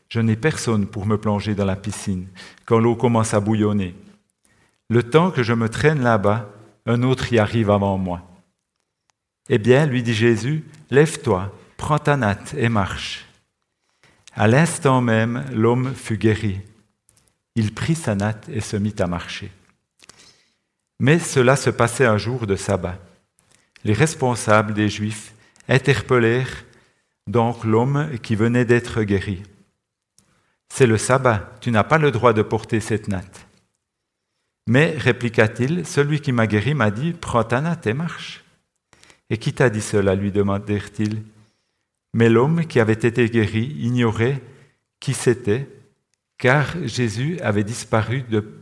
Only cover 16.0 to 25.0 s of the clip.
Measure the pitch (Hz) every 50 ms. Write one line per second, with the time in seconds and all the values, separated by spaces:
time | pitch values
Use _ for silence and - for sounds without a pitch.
16 | - - 110 101 113 113 104 - 113 104 92 98 - - _ _ _ _ _ _
17 | _ _ _ _ _ _ _ _ _ _ - 117 107 104 - - - - 160 160
18 | - 123 101 98 101 107 110 - - - - 110 - - 113 101 101 104 101 -
19 | 92 87 87 85 - - - - 98 95 - _ _ _ _ _ _ _ _ _
20 | _ - - _ - - _ _ _ _ _ _ _ _ _ _ _ _ _ -
21 | 117 131 160 170 170 - - 135 120 123 139 139 - 123 107 - 117 117 - -
22 | 135 113 107 101 90 113 131 123 113 98 95 92 - - 98 90 87 90 90 -
23 | - - _ _ _ _ _ _ _ _ _ _ _ _ _ _ - 107 107 110
24 | 156 156 - - 135 123 120 107 - 110 107 107 107 107 104 104 107 104 98 107